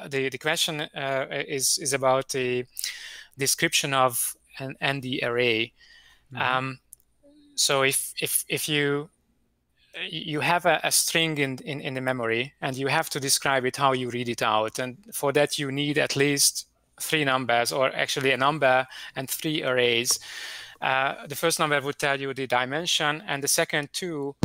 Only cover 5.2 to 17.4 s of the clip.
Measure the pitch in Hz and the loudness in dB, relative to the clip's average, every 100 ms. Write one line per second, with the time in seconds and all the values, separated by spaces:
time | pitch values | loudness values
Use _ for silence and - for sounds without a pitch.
5.2 | 127 120 123 110 117 _ - - _ _ | -2 2 2 2 -2 _ -20 -20 _ _
6.2 | _ 123 127 131 131 131 _ - _ _ | _ -4 0 0 -2 -8 _ -20 _ _
7.2 | - 302 _ - - 139 135 - - - | -20 _ _ -2 2 4 4 2 -4 -6
8.2 | 156 - - - - 151 143 143 151 _ | -2 -2 -2 -4 0 0 2 0 -4 _
9.2 | _ _ _ _ _ _ _ 160 180 156 | _ _ _ _ _ _ _ -12 -10 -10
10.2 | 165 147 151 175 170 156 156 - - 170 | -6 -4 0 2 4 2 2 2 2 2
11.2 | 160 151 139 131 - 143 147 131 131 127 | 2 2 -2 -2 -8 -8 -6 -4 -2 0
12.2 | 113 113 135 _ 143 127 135 151 160 151 | 0 0 -2 _ -6 -2 0 0 0 -4
13.2 | 135 - 147 135 127 135 139 131 123 120 | 0 2 2 2 0 2 2 2 -2 -4
14.2 | 120 117 120 107 110 - 127 120 - - | -4 0 2 2 2 -2 -6 -8 -12 -2
15.2 | 143 139 147 - 143 135 147 147 135 139 | 2 4 2 0 -4 -2 0 0 0 2
16.2 | 143 143 - - - _ _ _ - 156 | 2 4 2 2 -12 _ _ _ -2 2
17.2 | 139 131 | 2 2